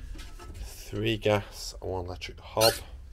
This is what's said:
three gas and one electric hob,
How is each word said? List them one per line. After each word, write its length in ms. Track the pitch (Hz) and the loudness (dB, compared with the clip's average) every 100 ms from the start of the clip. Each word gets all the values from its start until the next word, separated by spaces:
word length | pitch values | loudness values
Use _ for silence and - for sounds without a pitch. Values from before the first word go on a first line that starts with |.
| - - - - - - | -8 -10 -10 -12 -10 -10
three 540 | - - - 104 113 104 | -10 -10 -6 0 2 4
gas 560 | 107 104 - - - - | 6 6 4 -8 -10 -8
and 80 | 95 | -4
one 160 | 92 90 | -4 -4
electric 340 | 92 - - | -6 -10 -12
hob, 340 | - 110 113 - - - - | -2 6 6 6 -2 -14 -6